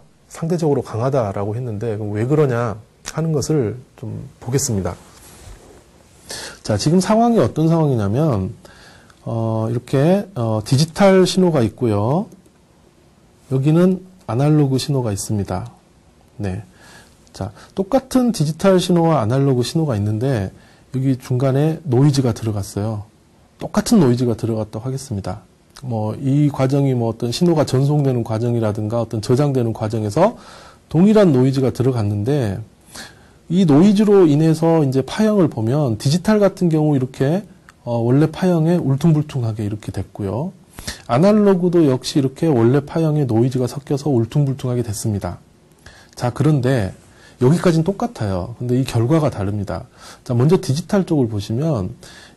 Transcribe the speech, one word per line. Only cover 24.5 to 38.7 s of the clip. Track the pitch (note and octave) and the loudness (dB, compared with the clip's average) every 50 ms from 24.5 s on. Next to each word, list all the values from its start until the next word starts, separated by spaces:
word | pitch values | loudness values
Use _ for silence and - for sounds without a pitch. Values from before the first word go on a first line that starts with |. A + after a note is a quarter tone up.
| A2+ A2 G#2+ G#2+ - A2 A2 | -4 -4 -6 -6 -8 -10 -10
하겠습니다. | C3 C3 C3+ - - - - - - - A2 - _ _ _ _ _ _ - | -8 -10 -10 -8 -8 -8 -8 -6 -8 -10 -12 -14 _ _ _ _ _ _ -16
뭐, | - B2+ A#2 A2 G#2+ G#2+ G#2+ | -10 -8 -6 -4 -4 -4 -6
이 | - C#3 C3+ C3+ D3 D3 C#3+ | -4 -2 0 2 2 2 2
과정이 | C#3+ - C3+ C3 C#3 C#3+ C#3 C3+ B2+ | 0 0 0 0 2 2 2 2 0
뭐, | A#2+ A#2 A2+ | 0 0 -2
어떤 | A2 - B2+ A#2+ | -2 -4 -4 -6
신호가 | A#2+ - F3 F3 E3+ D#3 C3+ | -2 0 2 2 2 2 0
전송되는 | - - C3 C#3 C#3+ D3+ D3+ C#3 C3+ B2+ A#2+ A2+ | 0 0 0 0 2 2 2 0 0 0 -2 -4
과정이라든가 | - A2 A2 A#2+ A#2+ A#2+ A#2 A2+ G#2+ G2+ A2 G#2+ G#2+ A2+ A#2+ | -4 -4 -2 -2 -2 -2 0 0 -2 -2 -2 -4 -4 -2 -4
어떤 | A2+ - - A2 | -4 -4 -6 -8
저장되는 | G2+ - B2+ B2 D3 D3 C3+ C3 A#2 A2+ G#2+ | 0 0 2 2 2 0 0 0 -2 -2 -4
과정에서 | - A2+ G#2+ A#2 A2+ G#2+ G#2 G2+ D3+ F3+ A3+ A#3+ - - - - - - - - _ _ _ | -4 -6 -4 -4 -4 -4 -2 0 2 2 2 0 -4 -18 -20 -20 -20 -20 -20 -20 _ _ _
동일한 | - D#3 F#3 G#3+ G#3+ G#3+ G3+ F3 C3+ | 0 4 4 6 6 6 6 6 6
노이즈가 | B2+ B2+ C3+ C3 C3+ C3 A#2+ | 4 4 2 2 0 0 -2
들어갔는데, | G#2+ - A#2 C3 B2+ A#2 G#2+ G2+ G#2 G#2 G2+ B2 D3 D3 A#2+ G2+ F#2+ G#2 A2 - _ _ _ - - - - - - - - - - _ _ - | 0 0 0 0 0 0 -2 -2 -2 -2 -2 -2 -2 -2 -2 -2 -4 -6 -10 -14 _ _ _ -20 -20 -20 -20 -20 -20 -20 -20 -20 -20 _ _ -4
이 | E3 F#3 G3 | 0 2 4
노이즈로 | D#3 C3+ D3 F#3 G#3 G#3 G3 A3 G#3 G3+ G3 F3+ D#3 | 4 6 6 6 6 6 4 4 4 6 6 6 6
인해서 | C#3+ D3 D#3+ D#3+ D#3 D#3+ E3 E3 E3 E3 D3 | 4 4 4 2 2 2 2 2 2 2 2
이제 | C3+ B2+ C3+ | 2 0 -2
파형을 | C3 - - - G#3+ G#3+ G#3 G3+ E3+ - | -2 -4 -2 0 0 2 2 2 2 0
보면, | - A#2+ A2 A2 C3 D3+ D3+ B2+ A2 G#2 | 0 -2 -4 -2 0 0 0 -2 -2 -2
디지털 | - C3+ D3+ F3+ F3 A3 A3 G#3 | 0 0 0 0 0 2 2 4
같은 | G3+ F#3 F#3+ - F3+ E3+ | 4 2 0 0 -2 0
경우 | D#3 D#3 D3+ D3+ D3 | 2 2 2 2 0
이렇게, | C3 B2+ B2 - - C3+ C#3 E3 G3 - - - - _ - _ _ - | 0 -2 -4 -4 -2 -2 0 0 -2 -4 -8 -20 -20 _ -20 _ _ -8
어, | B2 A#2 A#2 | -6 -4 -2
원래 | A2+ A#2+ B2+ C#3+ D#3 D#3+ | 0 2 4 4 2 2
파형에 | D#3+ - F#3+ F#3 F3+ D#3+ D#3 E3 | 0 -2 0 0 2 2 2 2